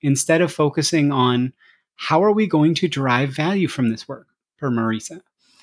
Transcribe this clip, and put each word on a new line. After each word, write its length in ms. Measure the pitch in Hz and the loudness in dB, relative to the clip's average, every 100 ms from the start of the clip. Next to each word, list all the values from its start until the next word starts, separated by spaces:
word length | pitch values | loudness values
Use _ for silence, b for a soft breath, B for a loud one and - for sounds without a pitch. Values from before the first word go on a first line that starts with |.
instead 380 | 143 139 - 165 | -2 0 2 2
of 140 | 170 | 2
focusing 580 | - 151 160 143 165 143 | 0 0 0 0 2 2
on, 400 | 135 123 123 127 - b b b - | 2 2 2 -2 -6 b b b -12
"How 280 | - 160 | 0 2
are 80 | 208 | 4
we 160 | 208 202 | 2 2
going 280 | 156 156 160 | 2 2 2
to 120 | 175 | -2
derive 440 | 139 135 147 143 | -2 0 0 -2
value 360 | 131 160 196 160 | -2 -2 0 -2
from 220 | - 120 | -2 -2
this 180 | 110 - | -2 -10
work?" 200 | 131 _ _ _ - | -16 _ _ _ -8
per 120 | 139 | -4
Marisa. 520 | 117 113 110 - 165 _ _ b b | -2 -2 -4 -8 -18 _ _ b b